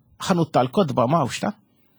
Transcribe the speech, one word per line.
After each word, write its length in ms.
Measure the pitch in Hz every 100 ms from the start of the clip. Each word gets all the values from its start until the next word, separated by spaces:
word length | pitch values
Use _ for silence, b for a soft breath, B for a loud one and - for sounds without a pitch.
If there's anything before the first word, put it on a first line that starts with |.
| _ -
ħanut 300 | - 180 160
tal-kotba 540 | 143 127 - 151 120 120
mawx 340 | 165 131 -
ta'? 120 | 202 - _ _ b